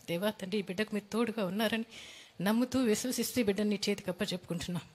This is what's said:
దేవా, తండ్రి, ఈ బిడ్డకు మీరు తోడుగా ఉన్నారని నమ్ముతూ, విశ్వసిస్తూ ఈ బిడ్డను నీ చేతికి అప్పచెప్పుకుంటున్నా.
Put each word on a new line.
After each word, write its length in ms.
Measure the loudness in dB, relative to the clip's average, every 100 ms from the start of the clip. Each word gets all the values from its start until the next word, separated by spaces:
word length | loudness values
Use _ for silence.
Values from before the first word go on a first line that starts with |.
| -4
దేవా, 220 | 0 0
తండ్రి, 300 | -2 -2 -2
ఈ 60 | -2
బిడ్డకు 240 | -2 -2
మీరు 160 | -2 -2
తోడుగా 300 | -2 0 0 -2
ఉన్నారని 420 | 2 2 0 -4 -10 -18 -18 -16 -2
నమ్ముతూ, 360 | 2 4 4 4
విశ్వసిస్తూ 600 | 4 2 0 -2 0 2
ఈ 20 |
బిడ్డను 260 | 2 2 2
నీ 100 | 2 0
చేతికి 220 | -2 -2
అప్పచెప్పుకుంటున్నా. 680 | -4 -2 -4 -4 -4 -2 -6 -6